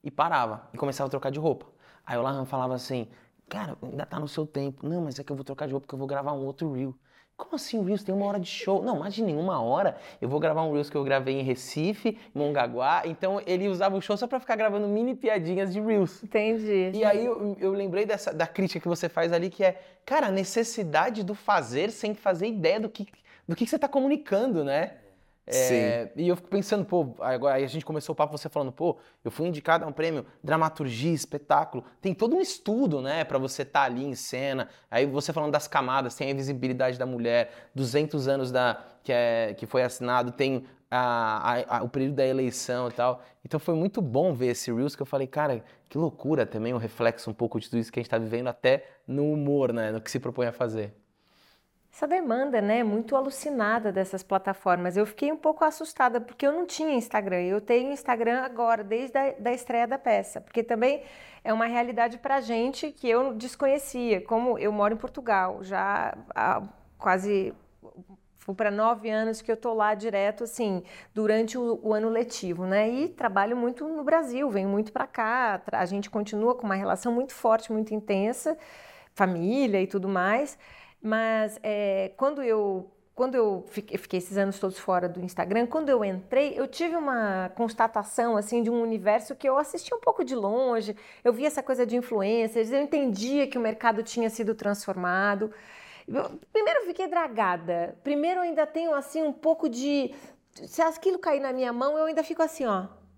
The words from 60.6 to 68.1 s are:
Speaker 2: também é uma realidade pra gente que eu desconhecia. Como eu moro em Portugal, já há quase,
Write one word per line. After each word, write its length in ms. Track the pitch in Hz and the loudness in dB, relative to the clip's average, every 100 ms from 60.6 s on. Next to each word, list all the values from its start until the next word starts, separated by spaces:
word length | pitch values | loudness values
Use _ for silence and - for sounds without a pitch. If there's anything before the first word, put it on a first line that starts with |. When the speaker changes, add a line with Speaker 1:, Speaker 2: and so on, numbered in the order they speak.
Speaker 2:
também 380 | 226 220 247 285 - - - - | 0 2 2 2 -6 -20 -20 -10
é 80 | 226 | -2
uma 140 | 220 233 | 0 2
realidade 540 | 240 240 233 233 240 | 2 0 2 0 0
pra 200 | 277 269 | 0 0
gente 500 | 220 233 247 269 311 | 2 0 0 -2 -8
que 180 | - 247 | -2 2
eu 240 | 233 269 | 4 2
desconhecia. 880 | 220 247 - 277 285 277 247 240 190 | -2 -8 0 2 2 0 -4 2 0
Como 360 | - 226 247 226 | 2 0 2 2
eu 120 | 208 | 0
moro 220 | 208 208 | 2 2
em 40 | 226 | 2
Portugal, 680 | 247 294 240 196 185 196 | -6 -8 2 2 2 -2
já 520 | 190 190 196 202 - - - | -4 -2 0 0 -2 -6 -8
há 280 | - - - 202 - - - | 0 2 2 -2 -16 -20 -4
quase, 560 | - 185 196 196 190 - _ _ - - - | 2 2 2 0 0 -8 _ _ -20 -20 -20